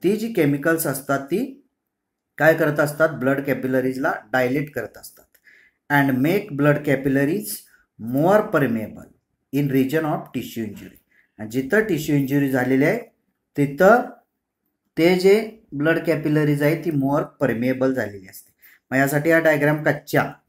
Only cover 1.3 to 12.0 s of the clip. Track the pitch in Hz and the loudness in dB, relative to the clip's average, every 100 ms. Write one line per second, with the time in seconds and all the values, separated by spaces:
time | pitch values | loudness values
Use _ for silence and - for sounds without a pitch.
1.3 | 180 277 - _ _ _ _ _ _ _ | -4 -4 -10 _ _ _ _ _ _ _
2.3 | - 151 160 156 147 147 - 160 135 127 | 0 2 4 2 0 -2 0 -2 0 -2
3.3 | 139 139 127 131 131 127 127 151 196 - | 0 -2 -4 -2 -2 -2 -2 -4 -4 -4
4.3 | 127 123 139 147 - 107 - - _ _ | -2 0 -2 -6 -8 -10 -14 -20 _ _
5.3 | _ _ _ _ _ - 143 139 127 143 | _ _ _ _ _ 0 2 4 2 2
6.3 | 202 - 139 147 143 - 131 143 135 139 | 0 -2 0 2 2 0 0 0 0 0
7.3 | 196 214 - - _ _ - 110 131 165 | -2 -6 -12 -16 _ _ -16 -6 0 2
8.3 | 214 214 156 131 113 101 78 - _ _ | 2 2 0 0 -2 -8 -12 -20 _ _
9.3 | _ _ 135 147 135 131 156 156 151 - | _ _ -4 0 0 0 0 -2 -4 -6
10.3 | 131 110 - 107 92 95 - _ _ _ | -10 -8 -8 -10 -10 -18 -20 _ _ _
11.3 | - 107 120 135 208 220 151 | -16 -8 -6 0 0 0 -2